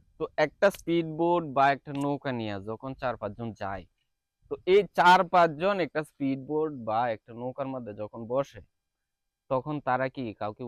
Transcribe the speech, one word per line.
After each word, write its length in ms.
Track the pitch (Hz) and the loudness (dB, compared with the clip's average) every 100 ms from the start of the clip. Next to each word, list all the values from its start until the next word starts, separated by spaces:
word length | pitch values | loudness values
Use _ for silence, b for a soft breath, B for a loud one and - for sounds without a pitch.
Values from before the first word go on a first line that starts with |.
| b - | b -8
তো 60 | 156 - | -4 0
একটা 240 | 151 - 202 - | 0 2 0 2
স্পিডবোট 680 | - 170 160 156 170 175 156 135 | -2 0 0 0 2 2 0 2
বা 80 | 139 | 2
একটা 180 | 135 151 139 | 2 -4 -4
নৌকা 260 | 143 143 139 | -2 -2 -4
নিয়ে 220 | 123 110 101 104 | -4 -4 -6 -8
যখন 220 | 110 131 131 | -10 -10 -6
চার 140 | 127 113 | -6 -4
পাঁচজন 280 | 104 101 117 101 | -8 -8 -10 -6
যায়, 240 | 98 98 87 _ _ _ _ _ - | -8 -8 -12 _ _ _ _ _ -12
তো 60 | 147 180 | -4 4
এই 80 | 196 180 - | 4 4 4
চার 220 | 175 185 175 | 8 8 6
পাঁচজন 440 | 185 170 143 185 196 147 | 4 4 4 0 0 -2
একটা 140 | 156 151 | -4 -6
স্পিডবোট 600 | - 139 135 131 151 156 139 110 | -4 -2 -2 -2 -2 -2 -4 -2
বা 120 | 110 123 | 0 0
একটা 180 | 107 - 117 | -4 -10 -10
নৌকার 280 | 123 135 135 | -8 -6 -6
মধ্যে 180 | 131 110 104 | -8 -10 -10
যখন 180 | 104 120 113 | -10 -10 -4
বসে, 280 | 131 135 110 - _ _ _ _ _ _ _ - | -4 -4 -8 -20 _ _ _ _ _ _ _ -4
তখন 240 | 131 143 151 135 | -4 -4 -6 -2
তারা 180 | 127 131 | -2 -2
কি 160 | 139 117 98 | -6 -10 -6
কাউকে 220 | 107 107 | -8 -8